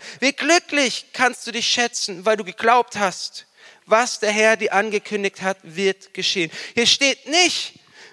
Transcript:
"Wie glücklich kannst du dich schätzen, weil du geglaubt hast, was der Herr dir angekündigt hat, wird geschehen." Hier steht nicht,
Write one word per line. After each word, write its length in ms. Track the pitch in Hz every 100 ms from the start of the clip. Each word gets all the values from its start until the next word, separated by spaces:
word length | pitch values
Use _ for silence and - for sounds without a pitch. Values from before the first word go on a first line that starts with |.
| - -
"Wie 120 | 262
glücklich 760 | - 277 349 - 285 247 - -
kannst 340 | - 254 247 -
du 60 |
dich 140 | 226 226
schätzen, 580 | - 240 - - 175
weil 120 | 190 214
du 80 |
geglaubt 520 | 185 - 226 247 233 208
hast, 500 | 196 - - - - _ - - -
was 340 | 220 240 -
der 120 | 208
Herr 240 | 214 220 220
dir 160 | 208
angekündigt 720 | 190 214 202 - 208 196 -
hat, 160 | 190 190
wird 520 | 165 160 190 190 -
geschehen." 360 | - 180 190 160 - -
Hier 120 | - 240
steht 400 | - 277 240 -
nicht, 480 | 330 349 - - - _ - -